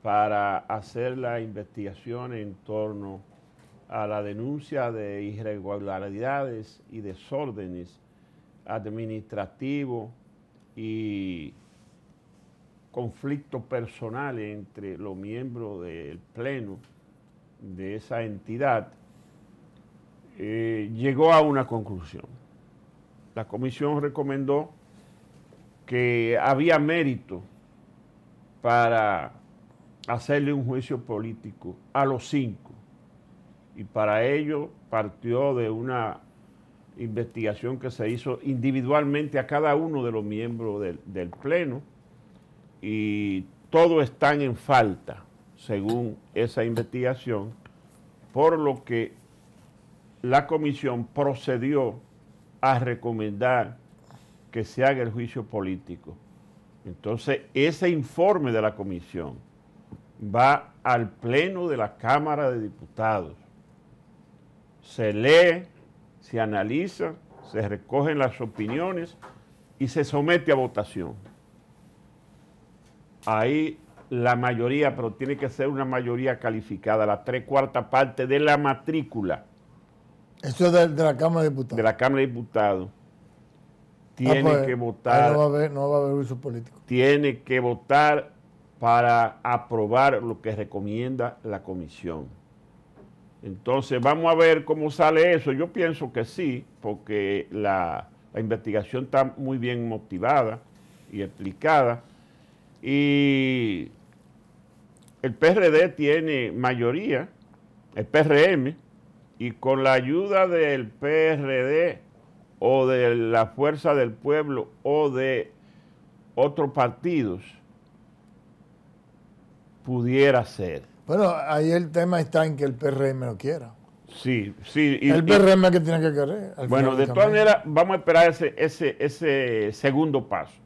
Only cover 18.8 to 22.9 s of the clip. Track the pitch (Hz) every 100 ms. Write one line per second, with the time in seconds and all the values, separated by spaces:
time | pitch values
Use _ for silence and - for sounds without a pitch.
18.8 | 101 - - - _ _ _ _ - _
19.8 | _ _ _ _ _ - 104 110 113 110
20.8 | 107 113 131 135 160 160 156 139 123 117
21.8 | 104 95 80 - - - _ _ _ _
22.8 | _